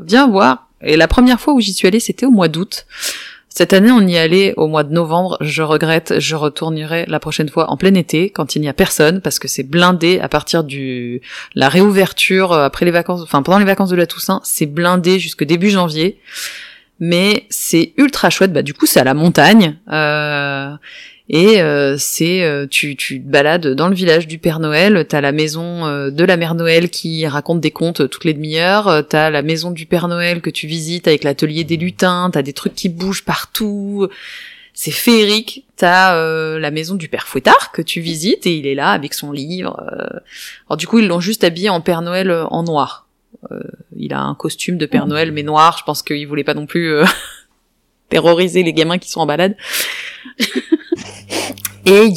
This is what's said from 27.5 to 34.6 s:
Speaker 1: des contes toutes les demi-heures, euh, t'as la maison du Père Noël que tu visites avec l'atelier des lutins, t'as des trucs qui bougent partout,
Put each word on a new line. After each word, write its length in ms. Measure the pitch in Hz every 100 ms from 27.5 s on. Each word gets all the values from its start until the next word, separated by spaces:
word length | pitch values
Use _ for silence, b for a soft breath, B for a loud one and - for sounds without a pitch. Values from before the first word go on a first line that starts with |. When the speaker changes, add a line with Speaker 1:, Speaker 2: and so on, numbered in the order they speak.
| 170
Speaker 1:
des 100 | 151
contes 380 | - 165 170 135
toutes 160 | -
les 80 | 165
demi-heures, 560 | 151 156 156 175 202 208
euh, 140 | 160
t'as 260 | 147 156 156
la 140 | 151
maison 280 | 147 160 170
du 140 | 170
Père 240 | 160 175 170
Noël 320 | 170 175 175
que 80 | 165
tu 180 | - 151
visites 400 | 165 156 175 170
avec 180 | 151
l'atelier 400 | 147 139 156 151
des 120 | 156 165
lutins, 540 | 175 - 185 180 180
t'as 80 | 156
des 140 | 139
trucs 200 | 139 190
qui 140 | - 190
bougent 380 | 170 190 190 -
partout, 840 | - - - 214 202 196 202 190 B B B B B